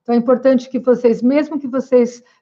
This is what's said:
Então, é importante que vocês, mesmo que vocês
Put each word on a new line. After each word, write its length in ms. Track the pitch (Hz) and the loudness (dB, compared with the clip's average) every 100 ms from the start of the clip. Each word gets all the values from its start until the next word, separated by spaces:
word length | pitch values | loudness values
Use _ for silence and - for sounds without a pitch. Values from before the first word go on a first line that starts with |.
Então, 140 | - | -2
é 40 | 240 | -2
importante 520 | 233 247 262 254 - | 0 2 2 0 -2
que 80 | 262 | -4
vocês, 420 | 254 233 240 226 | 0 2 2 0
mesmo 380 | 247 285 302 302 | 0 0 -2 -8
que 80 | 254 | -6
vocês 560 | 254 262 247 240 - _ _ | -6 0 0 0 -4 _ _